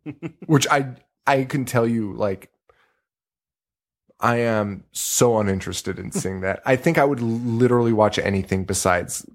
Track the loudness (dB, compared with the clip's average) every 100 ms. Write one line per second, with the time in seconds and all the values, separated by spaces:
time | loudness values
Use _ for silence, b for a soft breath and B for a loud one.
0 | -16 -12 -14 -8 2 2 4 0 -2 -10
1 | _ _ 0 2 0 -4 -2 0 2 0
2 | -2 -4 -4 -4 -12 _ _ _ _ _
3 | _ _ _ _ _ _ _ _ _ _
4 | _ -6 -2 0 0 0 -2 -6 -12 -10
5 | -4 2 2 2 0 -2 -4 -8 -8 -8
6 | -8 -6 -6 -4 -4 -2 0 2 2 2
7 | 2 0 -2 -2 -2 2 4 4 4 4
8 | 2 2 0 0 0 -2 -2 0 2 2
9 | -2 -10 -10